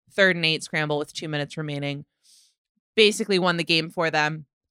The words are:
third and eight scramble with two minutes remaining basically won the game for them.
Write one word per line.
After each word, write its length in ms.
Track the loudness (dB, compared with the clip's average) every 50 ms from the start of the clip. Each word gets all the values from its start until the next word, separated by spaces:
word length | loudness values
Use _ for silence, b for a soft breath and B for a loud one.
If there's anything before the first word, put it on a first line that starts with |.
| _ _ 0
third 240 | 2 2 4 4
and 80 | 2 0
eight 180 | 0 0 -2 -4
scramble 360 | -6 -4 -4 -2 -2 -2 -2
with 160 | -4 -6 -10
two 140 | -12 -8 -6
minutes 280 | -6 -6 -6 -6 -8
remaining 480 | -10 -8 -8 -6 -6 -6 -6 -8 -8 -12 _ _ _ b b b b b b b b _ _ _ _ _ _ 4
basically 420 | 6 6 6 6 2 -2 0 0 2
won 180 | 2 2 0
the 80 | 0 0
game 240 | 2 2 2 0 -2
for 220 | -2 -2 -2 0
them. 340 | 2 0 0 0 -2 -6 -10 _ _ _ _ _